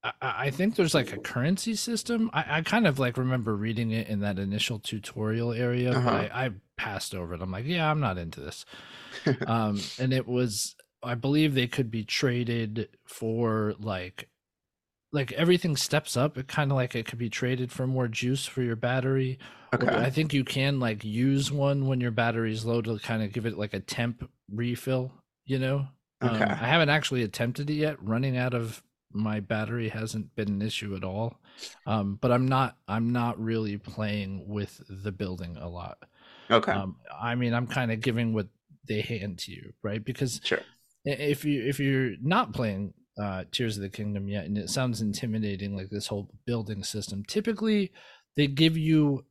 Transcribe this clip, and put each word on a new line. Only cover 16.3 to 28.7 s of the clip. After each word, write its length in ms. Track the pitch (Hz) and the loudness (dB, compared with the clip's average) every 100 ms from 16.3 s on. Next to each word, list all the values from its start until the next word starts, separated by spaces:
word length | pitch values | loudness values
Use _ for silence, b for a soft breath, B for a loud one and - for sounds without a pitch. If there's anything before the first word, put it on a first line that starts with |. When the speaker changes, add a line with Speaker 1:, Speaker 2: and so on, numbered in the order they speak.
| 139 | 0
Speaker 1:
It 120 | 131 | -6
kinda, 260 | - 143 | 0 2
like, 200 | 135 123 | 2 2
it 120 | 123 113 | -2 -4
could 120 | 117 | -4
be 120 | 117 | -4
traded 420 | - 123 127 123 | -2 0 0 -2
for 140 | - 131 | -2 -2
more 220 | 131 123 | 0 0
juice 380 | 113 123 135 - | 0 0 0 -2
for 160 | - | -2
your 140 | 123 113 | -2 0
battery. 640 | 123 131 127 135 131 127 B B B 120 | 0 0 2 2 0 -4 B B B 2
Or 120 | 123 | 4
Speaker 2:
Okay. 60 | - | 4
Speaker 1:
I 140 | 123 | 2
think 240 | 131 156 | 2 2
you 100 | 147 | 2
can, 360 | 131 - 135 143 | 2 2 2 2
like, 240 | 120 107 | 0 -2
use 460 | 110 107 131 139 135 | -2 2 4 4 2
one 360 | 143 139 139 135 | 2 2 2 2
when 140 | 131 | 2
your 100 | 123 | 2
battery's 540 | 113 117 117 113 110 | 2 2 2 0 0
low 180 | 113 117 | 0 0
to 160 | 110 110 | 0 -4
kinda 300 | - 113 107 | -2 -2 0
give 180 | 113 113 | -2 -4
it, 100 | 92 | -2
like, 180 | 104 | -4
a 60 | 101 | -4
temp 480 | - - 120 117 - _ - | -6 -2 -2 -2 -10 _ -10
refill, 600 | 104 120 120 - 131 127 - _ _ - | -4 -2 -2 0 -2 -2 -10 _ _ -4
you 120 | 135 | -2
know? 280 | 131 139 135 - _ _ | 2 0 -2 -8 _ _
Um, 100 | 127 | 0
Speaker 2:
Okay. 240 | 110 107 - | 2 2 2
Speaker 1:
I 60 | 117 | 4
haven't 240 | 160 151 | 6 6
actually 320 | 151 143 127 | 4 2 0
attempted 480 | 110 - 120 123 143 | 0 0 -2 -2 -2
it 40 | |
yet. 280 | 151 156 151 | 0 0 -2
Running 340 | 101 110 135 127 | -2 0 2 0
out 180 | 123 | 0
of 280 | 120 113 | 0 -4